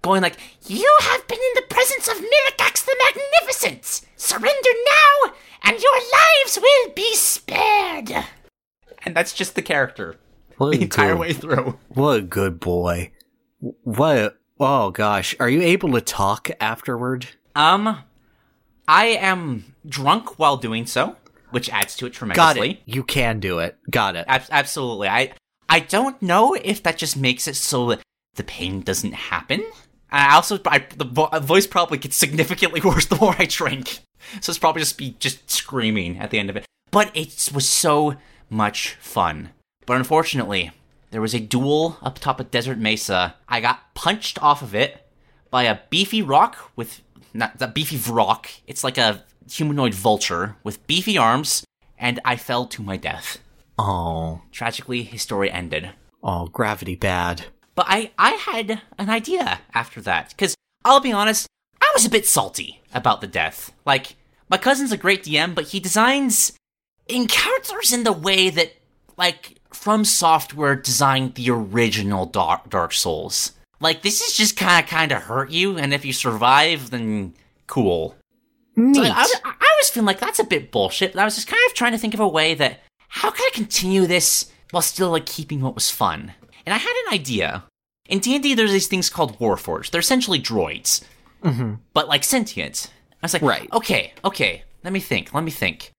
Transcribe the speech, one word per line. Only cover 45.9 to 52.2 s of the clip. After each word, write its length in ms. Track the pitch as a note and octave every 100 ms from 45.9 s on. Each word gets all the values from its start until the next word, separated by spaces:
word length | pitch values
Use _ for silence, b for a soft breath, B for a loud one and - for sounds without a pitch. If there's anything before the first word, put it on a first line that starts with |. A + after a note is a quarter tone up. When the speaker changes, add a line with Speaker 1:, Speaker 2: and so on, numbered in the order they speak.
Speaker 1:
beefy 320 | E3 F#3+ A3
rock 500 | E3 C#3 A3+ - -
with, 260 | - A#2 - _ - _
not 260 | G#2+ A2+ -
the 100 | B2+
beefy 280 | C3 D3+ D3
vrock. 520 | G#2+ A#2 G2 A2 - - -
It's 160 | -
like 160 | C3 B2+
a 240 | A2 F#3+ _ _ -
humanoid 460 | - D3+ D3 B2+
vulture 600 | F#2+ G#2+ G#2 - E2+ G2+ G#2
with 200 | G#2 G#2+ -
beefy 280 | D#3+ F#3 F#3+
arms, 460 | A2+ B2 D3+ - - _ _ _
and 220 | A#2+ B2